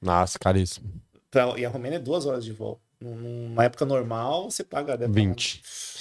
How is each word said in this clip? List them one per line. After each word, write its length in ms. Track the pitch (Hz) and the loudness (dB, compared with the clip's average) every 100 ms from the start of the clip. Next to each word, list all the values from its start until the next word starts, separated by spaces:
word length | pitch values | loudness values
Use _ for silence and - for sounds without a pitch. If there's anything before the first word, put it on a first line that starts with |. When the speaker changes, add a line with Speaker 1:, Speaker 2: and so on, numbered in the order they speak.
Speaker 1:
Nossa, 380 | 95 87 90 - | 2 4 4 2
caríssimo. 500 | 95 95 90 - - - - _ _ | 2 4 2 -4 -12 -14 -18 _ _
Speaker 2:
Pra, 280 | 135 123 120 | 4 4 0
e 60 | |
a 40 | 120 | -4
Romênia 280 | 123 127 170 | -4 -6 -6
é 40 | |
duas 240 | 127 170 143 | -2 -2 0
horas 180 | 127 | -2
de 80 | 113 | -4
voo. 280 | 107 110 - _ _ | -8 -8 -8 _ _
Num, 160 | 120 117 120 120 117 | -12 -10 -8 -8 -2
numa 160 | 117 | 4
época 200 | 120 - | 4 4
normal, 680 | 139 135 117 113 123 165 214 | 0 2 0 -2 0 -2 -2
você 120 | - | -6
paga, 320 | - 143 143 120 | -4 -4 -2 -2
deve 160 | 117 | 2
pagar 160 | 104 101 | 4 4
Speaker 1:
Vinte. 340 | - - - - - - - | 2 -4 -6 -14 -14 -12 -12